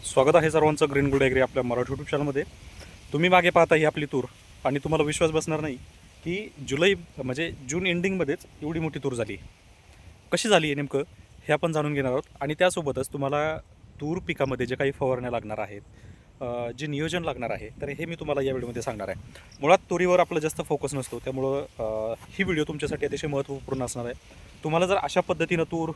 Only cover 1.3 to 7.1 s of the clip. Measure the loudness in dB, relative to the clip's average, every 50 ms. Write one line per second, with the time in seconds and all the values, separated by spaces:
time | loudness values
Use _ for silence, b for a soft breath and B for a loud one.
1.3 | 4 4 2 2 2 -2 0 0 0 0 0 -2 -4 -8 -4 -2 -2 0 0 0
2.3 | -2 -2 -4 -4 -10 -20 -20 B B B B B B B -12 -4 0 2 4 6
3.3 | 6 6 6 6 6 6 6 6 6 4 4 2 2 0 -6 -2 -2 -4 -4 -4
4.3 | -10 -20 -20 -20 -20 -4 -2 0 0 0 0 0 0 2 2 0 2 0 0 2
5.3 | 2 0 0 0 -2 -2 -2 -4 -6 -8 -12 -20 -20 -20 -20 -20 -20 -10 -6 -6
6.3 | -6 -4 -6 -10 -12 -14 -6 -4 0 4 4 4 4 2 -2 -14